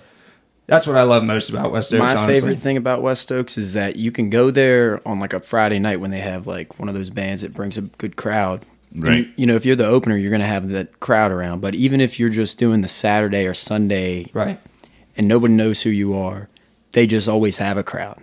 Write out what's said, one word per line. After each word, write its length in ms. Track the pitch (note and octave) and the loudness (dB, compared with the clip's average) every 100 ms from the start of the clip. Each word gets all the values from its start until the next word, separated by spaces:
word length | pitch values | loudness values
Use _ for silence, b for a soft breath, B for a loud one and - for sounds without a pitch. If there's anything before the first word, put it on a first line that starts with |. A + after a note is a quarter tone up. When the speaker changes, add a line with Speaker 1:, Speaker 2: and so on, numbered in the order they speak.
| b b b b b _ - | b b b b b _ 0
Speaker 1:
that's 220 | D#3+ D3+ | 2 4
what 80 | C3 | 4
I 80 | |
love 200 | B2 A#2 A2 | 4 4 2
most 240 | G#2+ - | -2 -2
about 220 | A2 - | -4 -4
West 200 | A2+ - | -4 0
Oaks, 60 | A#2 | 0
Speaker 2:
My 160 | A#2+ A2+ | 2 2
Speaker 1:
honestly. 200 | G#2+ C#3 | 2 2
Speaker 2:
favorite 220 | C3 C3+ | 2 -2
thing 180 | C3+ C3+ | -2 -2
about 240 | B2+ B2 | 0 -2
West 280 | B2+ B2+ - | 0 -2 -2
Oaks 260 | B2+ B2 - | -4 -4 -6
is 160 | G2 | -4
that 240 | G#2 G2 - | -4 -4 -4
you 140 | A#2 | -4
can 180 | A#2 G#2+ | -2 0
go 220 | A2+ B2+ | 4 4
there 500 | C3+ C3 B2 A#2 G#2 - | 4 4 4 2 0 -4
on, 140 | G2+ | -6
like, 140 | G2 | -4
a 80 | - | -6
Friday 380 | - A2+ G#2+ G#2 | -2 2 2 2
night 200 | G#2 F#2 | 0 -2
when 120 | G2 | -4
they 100 | F#2+ | -6
have, 260 | G2 F#2 F#2+ | -6 -8 -8
like, 320 | F2+ E2+ - | -10 -10 -10
one 80 | G2+ | -8
of 80 | G2 | -8
those 140 | F#2+ | -8
bands 320 | G2+ G2 G2 | -6 -6 -6
that 120 | F#2 | -10
brings 240 | - G2+ G#2 | -8 -8 -8
a 40 | |
good 340 | G2+ - G#2+ - | -10 -10 -10 -8
crowd. 500 | G#2+ G#2+ F#2+ F#2 - _ _ | -4 -2 -2 -4 -10 _ _
And, 100 | D#2+ | -4
Speaker 3:
Right. 240 | E2 D#2+ - - | 2 2 0 0
Speaker 2:
you 100 | B2 | 2
know, 100 | A2+ | 2
if 100 | B2 | 2
you're 100 | B2+ | 2
the 100 | A2 | 4
opener, 300 | B2+ A2+ G#2 | 2 2 0
you're 160 | G2 | 0
gonna 140 | G#2+ G#2 | 0 0
have 240 | G2 F#2+ | -2 -4
that 320 | F#2+ F2 _ | -6 -6 _
crowd 300 | - A2 G#2 | 0 2 4
around. 260 | F2+ F2 F2 | 0 -4 -4
But 160 | G2 G2+ | -4 0
even 240 | C3 C3+ | 2 2
if 220 | B2 A#2+ | 0 0
you're 80 | A#2 | 0
just 280 | A2 G#2 - | 0 -2 0
doing 220 | A#2 A2 | 2 2
the 80 | F#2 | 0
Saturday 580 | - G#2 G#2 G#2 G2+ F#2 | -2 2 2 2 0 -2
or 60 | |
Sunday 720 | F2+ - G#2+ G#2 G2 F#2 F2+ F2 | -2 -4 -2 0 0 -2 -6 -6
Speaker 1:
Right. 280 | G#2+ G3 F#3+ - b b b b - | -6 -4 -6 -14 b b b b -2
Speaker 2:
and 100 | G#2 | 2
nobody 260 | A#2 A#2 A2 | 4 4 4
knows 260 | A2 G#2 | 2 0
who 80 | A2+ | -2
you 240 | G2+ G2+ G2 | 0 0 -2
are, 320 | F#2 G2 G2+ _ b b _ | -4 -8 -14 _ b b _
they 120 | A#2+ A#2 | 2 4
just 220 | A2 G#2+ | 2 0
always 300 | G#2+ G#2+ - | 0 0 0
have 180 | G2+ G2 | -4 -4
a 80 | |
crowd. 360 | - - G2+ - | -6 -8 -10 -14